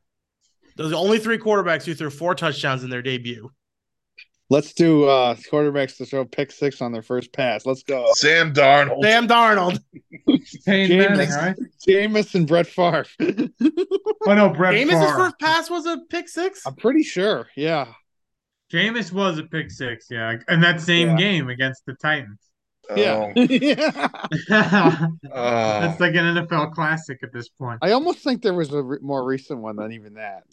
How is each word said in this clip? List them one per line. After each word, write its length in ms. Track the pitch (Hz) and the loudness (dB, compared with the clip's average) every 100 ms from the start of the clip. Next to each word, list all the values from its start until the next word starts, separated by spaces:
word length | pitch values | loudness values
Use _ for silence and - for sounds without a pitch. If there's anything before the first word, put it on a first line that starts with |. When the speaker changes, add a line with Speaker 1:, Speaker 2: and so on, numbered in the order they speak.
| _ _ _ _ _ _ _ - | _ _ _ _ _ _ _ -10
Speaker 1:
Those 100 | 156 | -6
are 20 | |
the 60 | 156 | -2
only 220 | 196 220 | 2 2
three 180 | 220 220 | 0 -2
quarterbacks 460 | 220 208 175 156 | 0 0 2 -2
who 100 | 151 | -4
threw 160 | 156 156 | -8 -8
four 240 | 139 175 | -6 -4
touchdowns 520 | 180 165 139 147 131 127 | -2 -2 -2 -4 -4 -6
in 40 | |
their 120 | 123 | -8
debut. 500 | 127 127 120 110 107 _ _ _ _ _ _ _ - _ - | -6 -6 -8 -12 -16 _ _ _ _ _ _ _ -20 _ 0
Speaker 2:
Let's 220 | 143 151 | 0 0
do, 320 | - 165 156 139 | 2 4 6 6
uh, 280 | 135 123 120 - | 4 2 -2 -4
quarterbacks 460 | 151 147 143 131 - | -2 0 -2 -4 -6
to 80 | 123 | -8
throw 180 | 135 | -6
pick 280 | 120 - 139 | -6 -6 -8
six 280 | - 143 - | -4 -6 -4
on 120 | 120 | -8
their 100 | 117 | -8
first 320 | - 123 120 | -6 -6 -6
pass. 320 | - 127 107 131 | -4 -4 -2 -4
Let's 160 | 131 | -6
go. 240 | - 135 117 | -4 -2 2
Speaker 3:
Sam 400 | 117 143 165 165 | 2 4 4 2
Darnold. 480 | 143 135 143 139 - | 4 8 8 4 2
Speaker 1:
Sam 260 | 208 226 226 | 4 4 4
Darnold. 520 | 233 226 202 175 202 - - - - - - - - - | 4 6 4 2 -2 -8 -20 -20 -6 0 0 -2 -6 0
Speaker 4:
Peyton 320 | 196 190 185 | 2 4 6
Speaker 2:
Jameis. 180 | 202 196 | 4 4
Speaker 4:
Manning, 120 | 185 | 0
right? 240 | 143 175 185 - _ - | 0 -2 -4 -10 _ 2
Speaker 2:
Jameis 480 | 190 214 214 202 190 | 2 2 -2 0 0
and 120 | 151 | 2
Brett 200 | 170 170 | 2 0
Favre. 380 | - 175 156 - - | 0 0 0 -4 -4
<laughs> 300 | 339 202 - - 285 311 381 403 427 415 427 | -4 -2 -4 -2 -2 0 -2 -4 -4 -2 2
Speaker 4:
Oh, 60 | |
no, 160 | 208 196 | 4 4
Brett 240 | 147 185 | 4 2
Speaker 1:
Jameis's 300 | 202 285 339 302 | 2 2 2 2
Speaker 4:
Favre. 120 | 330 | 2
Speaker 1:
first 220 | 370 - | -2 -2
pass 300 | 311 330 330 | -2 0 -2
was 160 | 349 320 | -6 -6
a 140 | 330 - | -8 -8
pick 180 | 339 349 | -10 -8
six? 360 | 320 370 - - | -6 -6 -6 -12
Speaker 2:
I'm 100 | 135 | -4
pretty 280 | 220 302 | 0 0
sure, 440 | - 185 202 151 113 - | 0 -2 -2 -2 -6 -6
yeah. 380 | 156 156 120 - _ _ _ _ _ _ _ | -4 -2 -4 -12 _ _ _ _ _ _ _
Speaker 4:
Jameis 380 | 165 208 233 165 | -2 -2 -2 -6
was 260 | 185 190 156 | -4 -2 -4
a 60 | |
pick 260 | 160 160 135 | -6 -8 -8
six, 360 | 104 127 113 _ | -10 -10 -10 _
yeah, 260 | 117 113 117 - | -8 -6 -6 -2
in 140 | 170 | 2
that 200 | 170 165 | 2 2
same 280 | 165 170 170 | 0 2 2
Speaker 2:
Yeah. 80 | 160 | 2
Speaker 4:
game 320 | 202 175 127 | 0 -2 -4
against 360 | 123 131 123 - | -4 -6 -6 -14
the 80 | 131 | -8
Titans. 440 | 151 151 104 107 _ _ _ _ - 208 | -4 -4 -6 -18 _ _ _ _ -6 -2
Speaker 2:
Yeah. 360 | 208 107 104 220 | 0 0 -2 2
Speaker 3:
Oh. 60 | |
Speaker 2:
<laughs> 40 | 247 | 2
Yeah. 640 | 262 285 269 302 285 - - - 151 - | 2 0 0 -2 -4 -6 -8 -8 -8 0
Speaker 4:
<laughs> 560 | 214 165 202 175 160 165 - 139 | 2 4 4 4 2 -2 -6 -12
Speaker 3:
Oh. 480 | 135 120 117 110 107 | -6 -2 0 0 0
Speaker 4:
That's 180 | 170 165 | -2 0
like 160 | 175 170 | 0 2
an 100 | 170 | 0
N 120 | 170 | -2
F 120 | 165 | -2
L 200 | 160 156 | -2 -4
classic 480 | 165 156 160 156 131 | -4 -4 -4 -8 -16
at 100 | 127 | -14
this 160 | 120 120 | -16 -16
point. 300 | - 127 113 | -14 -12 -6
Speaker 2:
I 80 | 175 | 0
almost 280 | 240 339 320 | 0 0 -4
think 220 | 294 247 | -4 -4
there 120 | 208 180 | -2 -2
was 160 | 147 | -4
a 80 | 147 | -4
re-, 160 | 127 143 | -6 -8
more 220 | 139 135 127 | -6 -6 -4
recent 340 | 131 - 131 | -6 -8 -12
one 160 | 110 107 | -10 -10
than 160 | 107 | -12
even 240 | 113 104 107 | -14 -18 -16
that. 280 | 107 95 - | -16 -16 -18